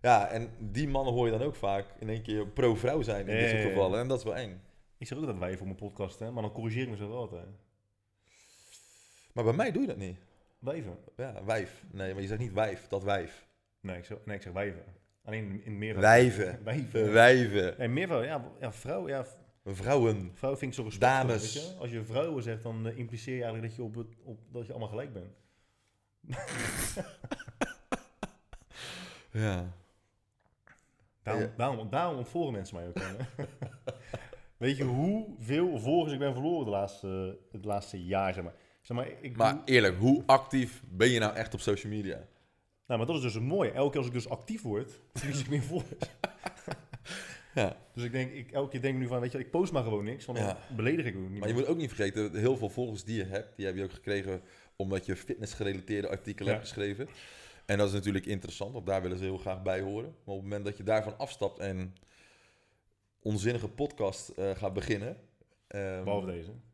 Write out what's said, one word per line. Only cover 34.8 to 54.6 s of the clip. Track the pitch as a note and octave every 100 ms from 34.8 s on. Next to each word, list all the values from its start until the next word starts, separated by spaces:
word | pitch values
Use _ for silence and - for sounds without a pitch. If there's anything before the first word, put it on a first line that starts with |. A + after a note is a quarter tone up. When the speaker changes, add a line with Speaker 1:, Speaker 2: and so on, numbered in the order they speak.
Speaker 2:
hoeveel | C3+ B2 E3+ G#3+ G#3+ - A2+ D3 F3+ C#3
volgers | A2+ E3+ D#3
ik | C#3
ben | C#3
verloren | B2 D3 E3+ A#2
de |
laatste, | G2+ G2+ - G2 F#2+ F#2 G2 -
het | G#2 G2+
laatste | G2+ - G2 F2
jaar, | F#2+ F#2+
zeg | F#2+
maar. | F2 - - _
Zeg | - A#2+
maar, | C3 -
ik | D3 A#2
Speaker 1:
Maar | A2
Speaker 2:
doe | D3 -
Speaker 1:
eerlijk, | B2+ G2+ F#2
hoe | A#2 C#3+ -
actief | C3+ - C3+ B2 - -
ben | F2+ A#2
je | A#2+
nou | G#2+ G#2
echt | A2
op | G2
social | - G2+ G#2+
media? | G#2+ G2 - - _ _ _ _ _ _
Speaker 2:
Nou, | A#2+
maar | B2
dat | D#3+
is |
dus | B2+
het | A2
mooie. | B2 F#3+ C3
Elke | B2 C#3
keer | D3+
als | B2
ik |
dus | B2 -
actief | - - A3
word, | B2 G#2 C3+ -
<laughs> | -
verlies | - C#3 C#3+
ik | B2+
meer | C#3+
volgers. | B2+ E3+ - - - - - - - - - - - - - - - - -
Speaker 1:
Ja. | - G2 - -
Speaker 2:
Dus | -
ik | A#2+
denk, | C3 B2+
ik, | C#3+ A#2
elke | C#3 C#3
keer | C3+
denk | C3+ C3
ik |
nu | B2
van, | B2
weet | B2
je, | C3+
ik | C3
post | E3+ F#3+
maar | D#3+
gewoon | A2+ G#2
niks, | G#2 G#2+ -
want | A#2+
dan | G2+
Speaker 1:
Ja. | F#2 - A#2
Speaker 2:
beledig | A2+ E3 B2
ik | F#2+
ook | F#2
niet | G2+
Speaker 1:
Maar | G#2
je |
Speaker 2:
meer. | A#2
Speaker 1:
moet | C3+
ook | E3
niet | D3
vergeten, | - G2+ G2+ G#2 F#2+
heel | A#2 B2+
veel | G#2+
volgers | A2+ B2 G#2
die | G#2 A2+
je | F#2+
hebt, | G2 - -
die | F#2+
heb | F#2
je |
ook | F#2+
gekregen | - - G2+ F#2+ F#2 - -